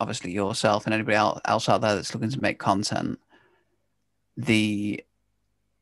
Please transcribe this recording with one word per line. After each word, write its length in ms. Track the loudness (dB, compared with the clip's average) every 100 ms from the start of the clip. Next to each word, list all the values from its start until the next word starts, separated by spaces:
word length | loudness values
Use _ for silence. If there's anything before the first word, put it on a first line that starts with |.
obviously 320 | -6 -4 -6
yourself 540 | -2 -2 0 2 2 0
and 80 |
anybody 220 | -2 2 2
el-, 240 | 2 0
else 240 | 0 0 2
out 140 | 2
there 120 | 2
that's 200 | 0 -2
looking 160 | -4 -4
to 100 | -2
make 180 | -2 -2
content, 640 | 0 0 0 -2 -4 -6 _ _ _ _ _ _ _ _ _ _ _ -6
the 640 | 2 4 4 0 -4 -6 -10 _ _ _ _ _ _ _